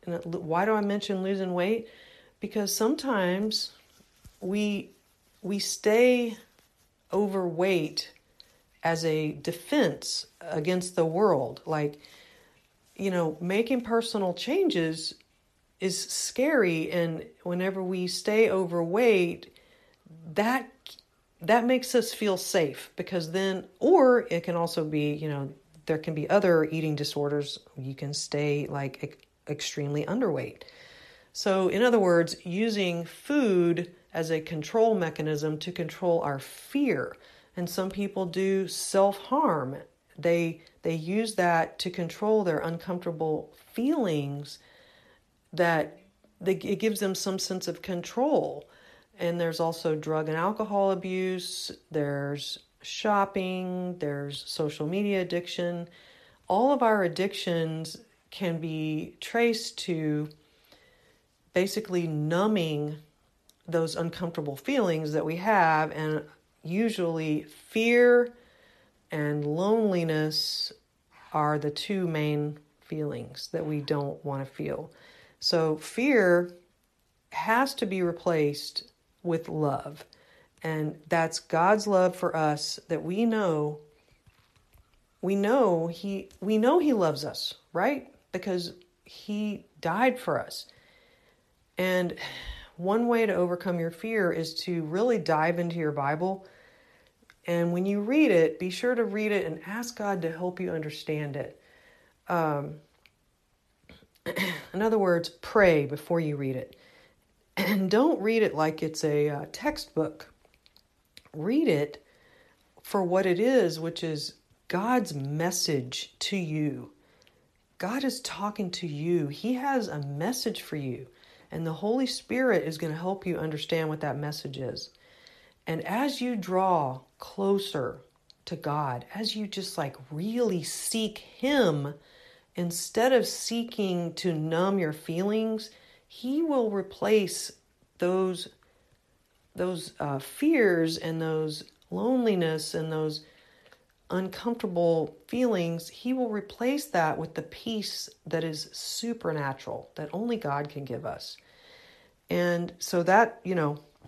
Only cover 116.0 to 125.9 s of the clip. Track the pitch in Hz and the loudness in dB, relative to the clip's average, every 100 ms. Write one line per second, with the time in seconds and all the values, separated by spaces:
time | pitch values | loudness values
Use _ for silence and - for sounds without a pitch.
116 | - - - 196 160 156 151 127 120 _ | -10 -8 -4 -2 -2 -2 -2 -4 -10 _
117 | _ _ _ _ _ _ _ - 180 262 | _ _ _ _ _ _ _ -8 -6 -2
118 | 269 - - - 208 208 185 - 170 147 | -2 -4 -8 -6 -6 -4 -6 -4 -6 -4
119 | 165 175 143 143 220 254 277 262 214 147 | 0 2 0 -4 -4 -2 0 0 -2 -6
120 | 143 143 196 254 233 - - 156 135 120 | -6 -4 -2 -2 -4 -6 -6 -6 -6 -6
121 | 131 - - - - 160 165 156 208 254 | -10 -20 -20 -20 -12 -6 -6 -4 -2 0
122 | 254 - - 240 262 185 160 156 165 160 | 0 -4 -4 0 2 2 0 -4 -4 -4
123 | 180 196 180 165 156 151 - 165 160 151 | -4 -4 -4 -4 -4 -6 -2 -2 -2 -2
124 | 151 135 147 147 147 135 123 117 - _ | -4 -4 -6 -6 -10 -8 -8 -8 -12 _
125 | _ - - - - _ - 160 170 | _ -20 -20 -20 -20 _ -8 -6 -4